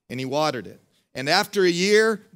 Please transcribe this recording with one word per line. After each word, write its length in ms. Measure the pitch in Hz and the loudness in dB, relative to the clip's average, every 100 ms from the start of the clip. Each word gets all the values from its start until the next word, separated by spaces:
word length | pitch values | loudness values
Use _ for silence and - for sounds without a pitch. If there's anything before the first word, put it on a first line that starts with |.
| - | -14
and 100 | 127 | -10
he 60 | 131 | -4
watered 420 | 143 156 127 92 | -2 -2 -2 -10
it. 140 | - _ _ _ | -18 _ _ _
And 140 | 127 139 | -8 -2
after 360 | 180 202 202 | 0 0 0
a 60 | 180 | 0
year, 540 | 170 190 214 220 214 - | 2 2 4 2 -2 -10